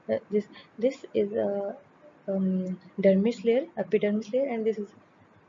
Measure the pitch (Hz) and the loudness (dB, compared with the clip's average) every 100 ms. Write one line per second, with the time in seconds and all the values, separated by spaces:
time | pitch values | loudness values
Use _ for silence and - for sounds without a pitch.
0 | - - - 208 - - - - 247 - | -4 -4 -2 -4 -4 -12 -20 -2 -2 -2
1 | - 220 202 226 202 202 202 254 - _ | -6 -2 -2 0 -2 -2 -6 -10 -18 _
2 | - - - 196 190 185 185 180 - - | -20 -14 -6 -2 0 0 -4 -8 -12 2
3 | 196 190 220 233 233 240 330 - 190 220 | 4 6 4 0 2 2 0 -6 0 0
4 | 208 208 214 254 277 226 220 208 202 - | 2 -2 -2 -2 -2 -2 -2 -4 -8 -14
5 | _ _ _ _ | _ _ _ _